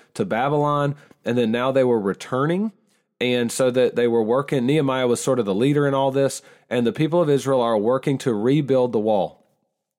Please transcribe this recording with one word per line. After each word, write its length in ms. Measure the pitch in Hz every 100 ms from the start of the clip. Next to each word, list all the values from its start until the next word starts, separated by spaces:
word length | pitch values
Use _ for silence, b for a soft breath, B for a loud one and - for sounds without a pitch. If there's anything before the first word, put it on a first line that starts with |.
| B -
to 100 | 98
Babylon. 680 | 110 139 147 147 147 143 147 B B
And 140 | - 123
then 140 | 113
now 180 | 120 131
they 140 | 135 127
were 160 | 113
returning. 720 | 98 92 - 127 151 180 220 - _ _ _ -
And 280 | 123 123 120
so 220 | - 131
that 240 | 123 123 120
they 140 | 120
were 120 | 117
working, 440 | 107 127 143 143 120
Nehemiah 420 | 156 135 131 127
was 160 | 117
sort 160 | - 127
of 60 | 101
the 100 | 98
leader 320 | 139 147 143
in 60 |
all 180 | 135 135
this, 300 | 135 135 - B B B
and 160 | 123 117
the 60 |
people 300 | 123 156 175
of 80 | 156
Israel 320 | 139 127 131
are 160 | 117 107
working 400 | 107 131 151 131
to 160 | 131
rebuild 580 | 104 120 151 131 131 123
the 80 | 113
wall. 440 | 107 104 80 - _ _ _ _ _